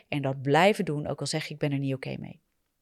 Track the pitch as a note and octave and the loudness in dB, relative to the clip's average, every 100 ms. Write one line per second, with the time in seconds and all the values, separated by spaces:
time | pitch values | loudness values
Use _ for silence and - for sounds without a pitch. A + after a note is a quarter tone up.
0 | - C#3+ C3+ C#3 C3 D3 F#3+ A3 E3+ D3 | -8 -4 -2 -2 4 6 6 4 0 -4
1 | D3 C#3+ C#3+ D#3+ - D3+ D3 C#3 C#3 C3 | -4 -6 -4 -4 -6 -4 -2 0 -2 -4
2 | C#3 C3 G1+ - _ _ _ _ | -6 -10 -10 -16 _ _ _ _